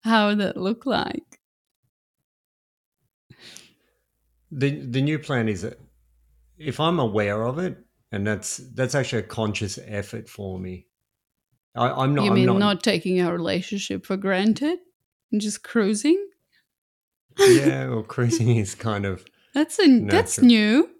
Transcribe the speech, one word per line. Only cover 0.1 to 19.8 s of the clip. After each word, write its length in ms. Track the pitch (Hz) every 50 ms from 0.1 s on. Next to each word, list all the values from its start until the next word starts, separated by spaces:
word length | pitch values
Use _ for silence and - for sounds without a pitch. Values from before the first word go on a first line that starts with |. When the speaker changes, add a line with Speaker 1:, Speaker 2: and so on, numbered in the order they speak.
| 226 220 208 208
Speaker 1:
would 100 | 208 208
that 180 | 202 - - -
look 260 | 180 190 233 233 -
like? 560 | 277 220 - - - - - _ _ - _ _ _ _ _ _ _ _ _ _ _ _ _ _ _ _ _ _ _ _ _ _ _ _ _ _ _ _ _ _ _ _ _ _ _ _ _ _ _ - _ - - - - - _ _ _ _ _ _ _ _ _ _ _ _ _ _ _ _ _
Speaker 2:
The, 200 | 160 135 135 139
the 320 | 143 151 139 131 117 135
new 160 | 139 147 156 147
plan 300 | 143 - 143 123 113 110
is, 180 | 104 90 90 113 - _ - _ _ _ _ _ _ _ _ _ _ _ _ _ _ _
if 200 | 151 151 120 -
I'm 200 | 151 165 180 165
aware 420 | 135 110 101 107 104 101 101 107
of 160 | 113 120 131 156
it, 200 | 185 180 131 - - _ _ _ _ _
and 140 | - 101 101
that's, 320 | 107 107 101 - - - -
that's 360 | 131 131 117 110 131 123 -
actually 260 | 143 131 - - 113
a 60 | 101
conscious 520 | - - - 110 107 107 - 110 98 - - -
effort 420 | 107 107 101 101 - - 113 113 -
for 300 | - - 101 95 95 92
me. 280 | 92 92 92 87 - _ _ _ _ _ _ _ _ _ _ _ _ _ _ _ _ _ _
I, 140 | 120 120 127
I'm 240 | - 135 131 135 143
not, 100 | 143 139
Speaker 1:
You 60 | -
Speaker 2:
I'm 40 | -
Speaker 1:
mean 100 | - 123
Speaker 2:
not 120 | 123 123 -
Speaker 1:
not 240 | - 208 202 175 -
taking 360 | 233 196 180 - 185 185 180
our 120 | 180 170
relationship 760 | 170 175 165 170 98 175 180 - 208 202 196 - 196 190 -
for 100 | - 190
granted 640 | 190 196 190 190 185 196 220 214 - 269 302 349 349 _ _ _ _ _ _ _ _ _ _
and 80 | - 214
just 240 | 208 214 214 - _
cruising? 600 | - - 233 208 190 220 208 214 294 339 392 403 392 _ _ _ _ _ _ _ _ _ _ _ _ _ _ _ _ _ _ _ _ _ -
Speaker 2:
Yeah, 500 | 392 392 359 320 277 320 135 135 131 131
well, 160 | 123 113 107
cruising 500 | - - - 123 120 113 - 113 113 117
is 200 | 113 104 98 -
kind 280 | - - 113 107 101 101
of 200 | 98 92 90 - - _ _
Speaker 1:
<laughs> 160 | _ _ _
That's 240 | 269 311 302 - -